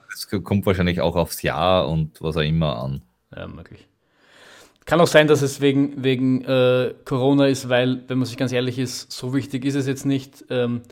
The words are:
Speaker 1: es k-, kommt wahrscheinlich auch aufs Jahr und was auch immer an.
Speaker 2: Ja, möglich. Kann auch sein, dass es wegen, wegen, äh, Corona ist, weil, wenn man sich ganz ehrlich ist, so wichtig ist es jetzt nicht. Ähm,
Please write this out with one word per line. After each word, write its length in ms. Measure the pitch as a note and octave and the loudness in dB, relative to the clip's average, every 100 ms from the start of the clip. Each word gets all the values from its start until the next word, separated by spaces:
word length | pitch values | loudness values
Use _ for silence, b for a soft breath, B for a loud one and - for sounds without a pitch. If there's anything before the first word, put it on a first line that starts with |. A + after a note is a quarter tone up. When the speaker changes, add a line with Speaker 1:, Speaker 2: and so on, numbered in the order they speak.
| _ | _
Speaker 1:
es 160 | - - | -16 -8
k-, 120 | G2 | -8
kommt 260 | - G2+ G#2 | -2 0 2
wahrscheinlich 340 | F2+ F2+ F2 | 0 0 0
auch 140 | D#2+ F2 | -2 0
aufs 280 | - - | -4 -2
Jahr 440 | D2 C2+ F2+ F#2 D2 | -4 0 2 2 2
und 320 | D#2+ D#2 - | -2 -4 -6
was 140 | D#2+ D#2 | -6 -2
auch 60 | |
immer 360 | D2+ E2 D#2 A#1+ | -2 0 -2 -4
an. 260 | C2 C2+ - _ _ - | -8 -10 -12 _ _ -16
Speaker 2:
Ja, 120 | F2+ | -16
möglich. 400 | D#2+ - - _ _ b b b b b b b b - | -16 -20 -20 _ _ b b b b b b b b -2
Kann 140 | D#3+ | 2
auch 80 | E3+ | 6
sein, 200 | D3+ D3+ | 6 6
dass 160 | C#3+ | 4
es 180 | C#3 - | 2 0
wegen, 420 | C#3+ C3+ C#3 C3+ | 2 2 0 0
wegen, 400 | C3 B2+ C3 B2+ | -2 0 0 0
äh, 520 | - C3 B2+ B2+ A#2+ - - | 0 2 4 2 0 -6 -6
Corona 420 | C3+ C3 C#3+ C#3 | 0 2 4 4
ist, 220 | C3+ B2+ | 2 0
weil, 340 | B2 B2+ B2+ - | 2 2 -2 -4
wenn 100 | C3 | -4
man 80 | A#2 | -4
sich 120 | A#2 | -4
ganz 140 | B2+ | -2
ehrlich 280 | B2 B2+ A#2+ | -2 -2 -4
ist, 320 | B2 - - | -6 -6 -12
so 240 | - B2+ C#3 | -10 -4 -4
wichtig 280 | - C3 C3+ | -4 -4 -4
ist 100 | C#3 | -2
es 100 | C3 | -2
jetzt 200 | C3 C#3 | -4 -2
nicht. 400 | C3+ C3 - - | -2 -4 -20 -6
Ähm, 320 | B2+ A#2+ A#2+ - | -2 -2 -4 -8